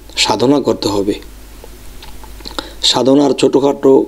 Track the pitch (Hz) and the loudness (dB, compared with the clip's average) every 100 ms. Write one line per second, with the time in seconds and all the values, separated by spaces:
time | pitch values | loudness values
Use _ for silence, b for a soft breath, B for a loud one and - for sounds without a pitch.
0 | - - - 107 120 143 117 107 107 101 | -16 -6 -2 0 2 2 0 -2 -4 -4
1 | 98 - - - - - - - - - | -4 -6 -8 -20 -20 -20 -20 -20 -18 -18
2 | - - - - - B B B - 131 | -18 -18 -18 -16 -14 B B B -2 2
3 | 123 135 143 127 135 143 143 139 139 135 | 4 4 4 2 2 4 2 2 4 4